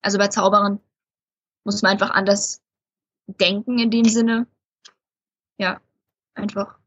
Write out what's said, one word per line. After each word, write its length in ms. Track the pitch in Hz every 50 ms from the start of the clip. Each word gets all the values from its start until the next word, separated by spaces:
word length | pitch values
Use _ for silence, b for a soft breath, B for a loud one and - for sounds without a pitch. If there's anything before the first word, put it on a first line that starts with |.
Also 160 | - 208 196 196
bei 100 | 202 202
Zauberern 520 | 202 220 190 190 202 208 202 202 202 208 _ _ _ _ _ _ _ _ _ _ _ _ _ _ _ _ _
muss 160 | 208 202 202
man 120 | - 190
einfach 180 | 196 202 196 -
anders 500 | - - 190 202 202 202 - - - _ _ _ _ _ _ _ _ _ _ _ _ _ _
denken 520 | - 190 - 185 175 196 202 220 - 247 240
in 120 | 233 233
dem 140 | 220 233 226
Sinne. 420 | 226 214 233 226 226 226 226 240 _ _ _ _ _ _ _ _ - _ _ _ _ _ _ _ _ _ _ _ _ _
Ja, 240 | - 196 180 - - _ _ _ _ _ _ _ _ _ _ _
einfach. 440 | - 202 208 - 196 202 - - _ _